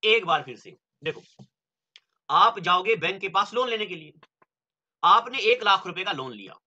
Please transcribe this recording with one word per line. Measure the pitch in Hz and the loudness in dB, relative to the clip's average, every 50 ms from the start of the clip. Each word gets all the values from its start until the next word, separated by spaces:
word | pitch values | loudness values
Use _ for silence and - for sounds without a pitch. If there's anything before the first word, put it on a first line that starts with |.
| - | 2
एक | 214 220 226 190 | 2 2 2 2
बार | 170 160 151 139 | 0 -2 -2 -2
फिर | 131 120 | -6 -16
से | 107 - 92 - _ _ _ _ _ - | -18 -20 -20 -20 _ _ _ _ _ -10
देखो, | 156 147 - _ _ _ _ - _ _ _ _ _ _ _ _ _ _ - _ _ _ _ _ _ | -10 -10 -10 _ _ _ _ -20 _ _ _ _ _ _ _ _ _ _ -20 _ _ _ _ _ _
आप | 143 170 196 226 220 208 | 4 4 4 4 4 0
जाओगे | 175 175 180 180 185 214 226 | 0 0 0 0 2 0 -2
बैंक | 190 156 185 196 196 | -2 -2 -4 -4 -4
के | 196 190 | -8 -4
पास | 165 196 202 202 214 | -2 -2 -2 0 -2
लोन | 233 247 247 | -4 -2 -2
लेने | 233 220 214 | -2 -6 -6
के | 185 180 | -8 -10
लिए, | 165 156 151 _ 156 - _ _ _ _ _ _ _ _ _ _ _ _ _ _ _ - | -14 -14 -20 _ _ -20 _ _ _ _ _ _ _ _ _ _ _ _ _ _ _ 4
आपने | 170 190 226 233 247 254 180 | 6 6 6 4 -2 -8 -2
एक | 185 220 240 247 220 | 2 2 2 2 4
लाख | 208 196 185 - | 2 2 2 0
रुपए | 185 170 175 190 | -6 -8 -6 -6
का | 196 185 | -6 -6
लोन | 139 135 131 117 | -6 -8 -10 -12
लिया, | 104 98 92 - _ _ | -14 -16 -18 -20 _ _